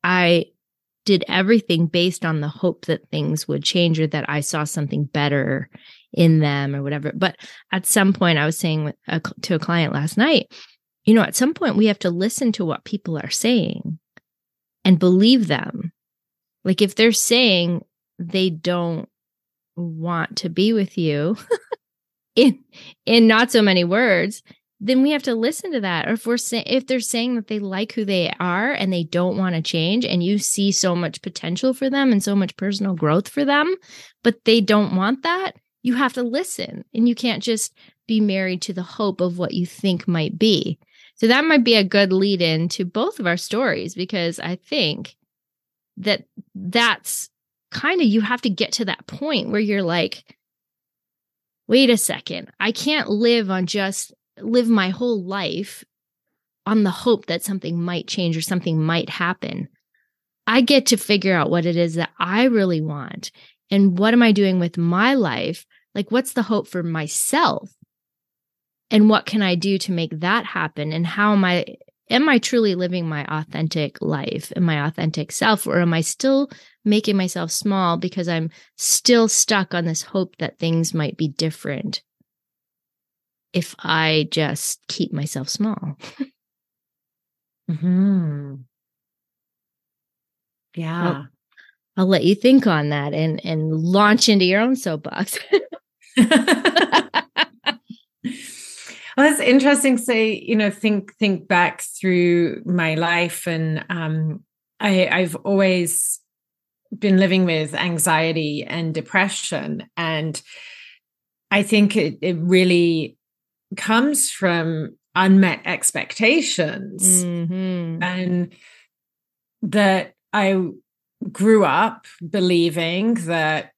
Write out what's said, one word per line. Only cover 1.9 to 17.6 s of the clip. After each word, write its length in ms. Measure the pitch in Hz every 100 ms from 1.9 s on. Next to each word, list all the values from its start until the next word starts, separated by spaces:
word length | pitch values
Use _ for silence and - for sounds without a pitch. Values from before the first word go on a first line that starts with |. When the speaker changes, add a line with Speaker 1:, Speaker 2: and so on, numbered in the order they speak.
| 175 175 170
Speaker 1:
on 160 | 170 156
the 80 | 147
hope 380 | - 180 - -
that 220 | 160 _
things 380 | 156 147 156 -
would 160 | 143
change 340 | 143 185 170 160
or 80 | 156
that 220 | 151 -
I 120 | 147
saw 220 | 143 160
something 420 | 151 - 143 147
better 640 | 143 151 143 143 131 135 - - - - _
in 260 | - 170 160
them 380 | 147 143 139 139
or 60 |
whatever. 280 | 139 147 147
But 240 | - 180 - - - _
at 140 | 190 -
some 260 | 214 196
point, 260 | 196 180 156
I 80 | 151
was 120 | 165
saying 260 | 170 156
with 120 | 151 - -
a 120 | 165
cl-, 100 | - -
to 120 | -
a 40 | 165
client 340 | - 170 160
last 240 | - 151 -
night, 360 | 269 285 - - - _ _ _
you 100 | -
know, 80 | 226
at 120 | 185
some 200 | - 262
point 220 | 320 320 208
we 100 | 214
have 120 | 202
to 100 | 185
listen 420 | 170 202 - 247
to 120 | 208
what 200 | 170 -
people 340 | - 202 - 160
are 120 | -
saying 680 | - 226 240 - - - 160 _ - _ _ _ _ _ _
and 140 | 185 175
believe 500 | 180 185 220 262 180
them. 440 | 147 - - 165 _ _ _ _ _ _ _
Like, 200 | 190 185
if 120 | 202
they're 160 | - 226
saying 720 | 226 - 240 247 185